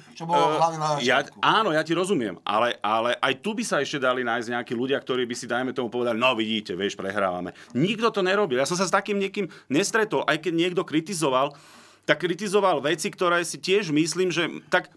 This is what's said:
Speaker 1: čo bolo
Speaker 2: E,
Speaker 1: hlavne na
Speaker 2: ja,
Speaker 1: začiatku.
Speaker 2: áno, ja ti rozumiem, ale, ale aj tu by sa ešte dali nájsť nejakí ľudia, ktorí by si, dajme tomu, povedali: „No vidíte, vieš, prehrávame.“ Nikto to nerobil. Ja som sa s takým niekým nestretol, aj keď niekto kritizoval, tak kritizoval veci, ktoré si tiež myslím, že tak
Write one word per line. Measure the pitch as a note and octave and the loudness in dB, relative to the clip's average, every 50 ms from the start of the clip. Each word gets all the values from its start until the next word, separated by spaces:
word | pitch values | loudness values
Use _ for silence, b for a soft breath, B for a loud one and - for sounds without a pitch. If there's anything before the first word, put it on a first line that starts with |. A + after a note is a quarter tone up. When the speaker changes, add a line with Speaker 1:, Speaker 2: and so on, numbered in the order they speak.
| B B B | B B B
Speaker 1:
čo | - E3 | -12 -4
bolo | E3 F3 D3 D3 D3+ D#3 | 0 2 2 4 4 4
Speaker 2:
E, | - E3 | 2 2
Speaker 1:
hlavne | E3 D#3+ D#3 | 0 0 0
na | D3+ D#3 D3+ C#3+ B2 | -2 -2 0 0 2
Speaker 2:
ja, | B2 B2 C#3 | 2 2 2
Speaker 1:
začiatku. | D3 - - G#2 C3 | 0 -2 -4 0 2
Speaker 2:
áno, | C#3+ F3 G#3 A3+ F#3+ D#3 | 4 4 4 2 2 2
ja | D#3 D#3 | 0 0
ti | D#3 | 0
rozumiem, | E3 E3 F#3+ F#3 G#3 D3 A#2 G2+ E2+ - - | 0 0 0 0 0 0 0 -2 -4 -6 -4
ale, | - G2+ A2 A#2 A#2+ - - | 0 2 2 2 2 0 -2
ale | - G#2 A2 A2+ A2+ A#2+ - - | 0 0 2 2 2 0 0 0
aj | - C3+ C3 C3 - | 0 0 -2 -2 -4
tu | G3+ | -6
by | A3 G3+ A3+ | -4 -4 -4
sa | - F#3 D3+ C#3 | -2 -2 -2 -2
ešte | - - C#3+ | -2 -2 0
dali | B2+ C3 B2+ B2+ B2+ | 0 0 0 0 0
nájsť | A#2+ A#2 A#2+ A2+ A2+ A#2+ | -2 -2 -2 -4 -4 -6
nejakí | A#2+ A#2+ - B2+ A#2 | -6 -4 -4 -4 -4
ľudia, | B2+ C3 C#3 | -2 0 -2
ktorí | B2 - - B2+ B2+ B2+ | -2 -2 -2 -2 -2 -2
by | A#2 A#2+ | -2 -4
si, | A#2 - | -8 -6
dajme | A2+ A#2+ A#2+ C3 C3 A#2+ | -4 -4 -2 -2 -2 -4
tomu, | C#3 B2 A2 | -4 -4 -2
povedali: | A#2 B2 A#2+ A#2+ A2+ | -2 -2 0 0 0
„No | A2 B2 C3 B2+ A2 | 2 2 2 2 2
vidíte, | A2+ G#2+ A2 G#2+ G2+ - | 0 0 -2 -2 -4 -4
vieš, | F#2 F2 G2 G2 - | -4 -2 -2 -2 -2
prehrávame.“ | - F#2+ F#2+ G2 G#2 G2 F#2 F2+ F2+ F2+ F2 B B B B - | -4 -6 -4 -2 0 0 0 0 -2 -6 -8 B B B B -2
Nikto | A#2+ D#3 G3 A#3 G#3 A#3 A3+ G#3+ | 0 0 0 0 0 -2 -2 0
to | G3+ F#3 | 0 0
nerobil. | F#3 F#3+ G#3 G#3 E3+ B2 B2 C3+ | 0 2 0 0 2 0 0 0
Ja | C3 | 0
som | F3+ F3 | 0 0
sa | G3 | 2
s | E3+ F3+ | 2 2
takým | G3 G3 - G3+ G3+ | 2 2 0 -2 -2
niekým | G3 F#3+ G3 G#3 G3 E3 B B B | -2 -2 -2 -4 -4 -4 B B B
nestretol, | - C3 D#3 G3 - - A3+ G#3+ G#3+ D#3+ C3+ - | -2 0 0 2 2 2 0 2 2 0 0 0
aj | - D3+ D#3+ | 0 -2 -2
keď | D#3 F3+ E3 | -2 -2 0
niekto | E3 E3+ F#3 F3 E3 E3 | 0 0 0 0 -2 -2
kritizoval, | D#3 D3+ D#3 D#3+ F3+ G3+ D#3+ D#3+ C#3 B2+ C3 C#3 D3 B B B B B B B B B B | 0 -2 -2 -2 -2 -2 -2 0 2 2 2 2 0 B B B B B B B B B B
tak | B - D3 D3 F3 | B 0 0 2 0
kritizoval | F3 F#3 E3 G#3+ G3+ F3+ G#3 G3 F#3+ E3+ C#3 | -2 -4 -4 -2 0 2 4 4 4 2 2
veci, | B2 D3 F3 D#3 - G#3 D#3 | 0 0 -2 -2 -2 -4 -4
ktoré | - F#3 F3 F3 E3+ F3 | 0 0 2 2 2 0
si | D3+ - C#3+ | -2 -6 -6
tiež | - F3+ F#3 G#3 G#3+ D#3+ D3 | -2 0 0 0 2 2 2
myslím, | D3+ E3 E3 E3 F3 F#3 F3+ D#3 | 2 2 2 0 -2 -2 0 0
že | E3 E3 C3+ - - - - - | -2 -2 -2 -4 -8 -4 0 0
tak | F3+ - - _ | 0 0 -4 _